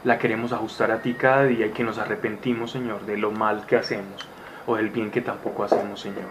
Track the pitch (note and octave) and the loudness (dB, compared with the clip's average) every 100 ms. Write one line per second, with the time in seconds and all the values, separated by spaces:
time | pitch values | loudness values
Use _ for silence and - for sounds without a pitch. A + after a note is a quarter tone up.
0 | B2+ A#2 A#2+ A2 A#2 A#2+ A2+ - G#2+ A2+ | 4 2 2 0 0 -2 -4 0 2 2
1 | C3+ A#2+ C3+ C3+ C#3 A2+ G#2+ G#2+ A#2 A2 | 0 2 4 6 6 4 2 0 -2 -2
2 | G#2 G#2 A2+ G#2+ B2+ A#2 A#2 C3 B2 G#2 | -2 -2 -2 -2 -2 0 -2 -4 -4 -6
3 | G2+ G#2 G#2+ G#2+ G#2+ G#2+ - A#2+ G#2+ A2 | -4 0 0 2 2 0 2 2 2 -4
4 | G2 G2 - - - - - A2+ A2 A#2 | -6 -12 -14 -14 -16 -12 -2 0 2 0
5 | G#2+ A#2+ A#2+ G#2 A2 - G#2 G2+ G2+ G2+ | 0 -2 -2 -4 -6 -2 2 2 0 -6
6 | G#2+ G2 F#2 | -8 -8 -10